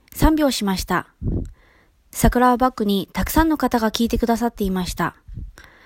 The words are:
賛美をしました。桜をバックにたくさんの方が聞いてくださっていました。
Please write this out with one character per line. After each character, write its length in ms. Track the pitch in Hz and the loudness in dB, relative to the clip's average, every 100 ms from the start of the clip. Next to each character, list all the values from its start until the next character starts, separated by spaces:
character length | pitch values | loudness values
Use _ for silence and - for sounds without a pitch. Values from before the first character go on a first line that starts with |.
| _ | _
賛 220 | - 294 311 | 2 2 4
美 80 | |
を 60 | 285 | 0
し 140 | - | 0
ま 140 | 202 185 | -2 -4
し 80 | - | -2
た。 220 | 180 - _ - - - - _ _ _ _ _ | -4 -4 _ -6 -6 -8 -14 _ _ _ _ _
桜 440 | - 226 240 247 | 0 2 4 4
を 20 | 240 | 4
バ 120 | 254 | 0
ッ 20 | |
ク 120 | - 208 | 0 -2
に 240 | 196 - | -2 -2
た 140 | 190 - | -6 0
く 20 | |
さ 140 | 302 | 2
ん 80 | 330 | 2
の 80 | 302 | 2
方 220 | 254 240 | 0 0
が 100 | 220 | 0
聞 140 | - | 0
い 40 | 233 | -2
て 80 | 233 | 0
く 80 | |
だ 140 | 233 226 | 0 0
さ 80 | 240 | -2
っ 80 | |
て 100 | - | -4
い 60 | 196 | -4
ま 160 | 190 180 | -2 -4
し 80 | |
た。 220 | - 165 - - - - - - - | -4 -4 -6 -16 -14 -14 -18 -20 -20